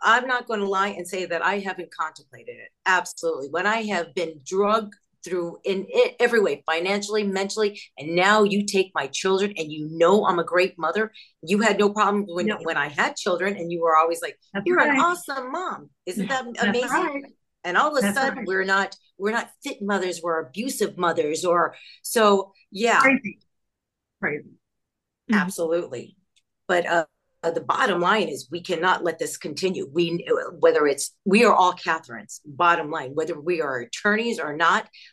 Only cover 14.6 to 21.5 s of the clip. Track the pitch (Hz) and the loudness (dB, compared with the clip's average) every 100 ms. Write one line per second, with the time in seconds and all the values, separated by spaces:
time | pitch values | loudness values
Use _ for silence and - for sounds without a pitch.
14.6 | 208 359 247 269 330 349 - 269 254 302 | 0 2 4 4 2 0 -6 -8 -8 -8
15.6 | 370 190 147 _ - 190 185 269 240 233 | -8 -10 -14 _ -10 -6 -2 -4 -6 -2
16.6 | 233 240 247 294 339 277 277 _ _ _ | 0 0 0 0 -2 -4 -12 _ _ _
17.6 | 175 180 285 294 202 208 269 269 190 190 | -2 2 2 2 0 0 -2 -2 -4 -2
18.6 | 190 196 190 - _ _ 196 226 - _ | 0 0 0 -6 _ _ -4 -4 -6 _
19.6 | 277 - 202 196 185 180 175 160 156 - | -12 -8 -2 -2 -2 -4 -4 -4 -4 -8
20.6 | 254 - 208 160 175 160 151 156 180 | -8 -2 -4 0 0 0 0 -2 2